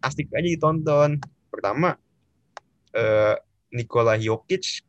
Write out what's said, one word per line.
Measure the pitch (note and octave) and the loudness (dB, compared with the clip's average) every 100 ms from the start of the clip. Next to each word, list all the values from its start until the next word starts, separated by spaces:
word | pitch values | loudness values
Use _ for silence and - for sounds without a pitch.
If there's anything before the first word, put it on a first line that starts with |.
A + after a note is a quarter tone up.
asik | C3 D3+ C#3+ | -6 -6 -6
aja | A#2+ E3+ | -4 -2
ditonton. | E3 D#3 D#3+ D#3 D3 D3 D3 C#3 _ _ | 0 0 0 0 2 2 0 -6 _ _
Pertama, | G#2+ G2 A#2 F3 - _ _ _ _ _ - _ _ _ - | -8 -4 0 -2 -2 _ _ _ _ _ -20 _ _ _ -2
eh, | A2+ G#2+ G#2+ G#2+ _ _ _ | 2 4 2 0 _ _ _
Nikola | A#2+ A2+ A#2+ A#2 A2 | -10 -2 2 4 2
Jokic | A2 A2 _ F#3 - - | 0 -4 _ -4 -4 -10